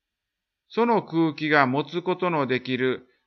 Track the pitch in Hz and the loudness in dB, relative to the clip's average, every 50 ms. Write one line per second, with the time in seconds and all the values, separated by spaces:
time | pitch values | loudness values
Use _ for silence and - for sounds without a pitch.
0 | _ _ _ _ _ _ _ _ _ _ _ _ _ - - 220 233 240 226 180 | _ _ _ _ _ _ _ _ _ _ _ _ _ -6 -2 0 2 2 2 0
1 | - - 160 165 165 156 143 131 151 147 151 147 135 127 131 147 151 143 165 175 | 0 -2 0 0 0 0 0 -2 -2 2 4 4 4 4 2 -2 -4 -4 -6 -6
2 | 165 185 180 180 185 175 165 147 135 123 127 120 123 127 131 120 131 127 120 - | -4 -4 -4 -2 -2 -2 0 0 0 0 -2 -2 -2 -2 -2 0 0 -2 -2 -4
3 | - _ _ _ _ | -8 _ _ _ _